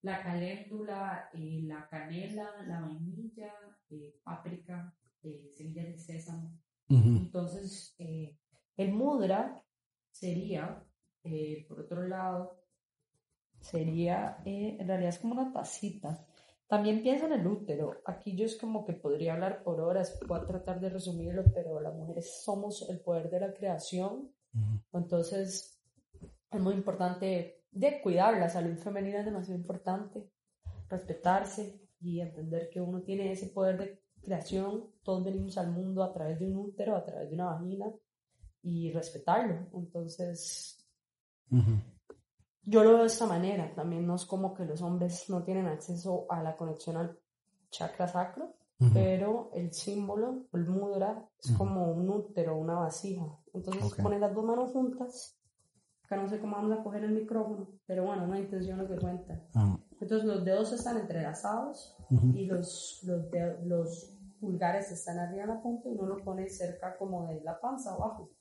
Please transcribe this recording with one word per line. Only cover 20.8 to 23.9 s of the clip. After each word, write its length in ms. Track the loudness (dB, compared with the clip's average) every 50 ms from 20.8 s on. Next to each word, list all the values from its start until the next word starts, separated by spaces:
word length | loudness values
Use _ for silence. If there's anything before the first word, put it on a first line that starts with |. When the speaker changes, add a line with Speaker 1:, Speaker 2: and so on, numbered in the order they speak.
| -2 -2
Speaker 1:
resumirlo, 540 | -2 -4 -4 -4 -4 -2 -2 -2 -2 6 6 6 6
pero 260 | 6 -2 -2 -4 -4
las 120 | -4 -4 -6
mujeres 460 | -6 -8 -8 -6 -8 -8 -8 -12 -10 -4
somos 440 | -4 -2 -2 -2 -6 -6 -8 -6 -8
el 100 | -8 -6
poder 280 | -2 -2 -2 0 0 -2
de 100 | -2 -2
la 140 | -2 -2 -4
creación. 760 | -4 -4 -4 -4 -4 -4 -4